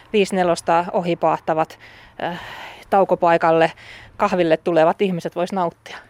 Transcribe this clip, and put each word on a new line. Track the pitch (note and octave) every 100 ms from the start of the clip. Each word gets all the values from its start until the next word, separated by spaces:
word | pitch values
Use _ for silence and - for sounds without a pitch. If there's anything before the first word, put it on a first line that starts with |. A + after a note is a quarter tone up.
| -
viisi | G#3+ F#3+ F#3+
nelosta | F3+ E3 - E3+ F3
ohipahtavat, | G#3+ F3 E3+ D#3+ D#3 - D#3+ D#3+ - - - - -
äh, | E3 F3 - - - - -
taukopaikalle | G3 F3+ F3 F3 E3+ E3+ E3 D#3 - - - - -
kahville | G#3 F#3 E3+ D#3+
tulevat | - E3 D#3+ -
ihmiset | G3 F3 E3 F3
vois | F3
nauttia? | G3 E3+ - - - -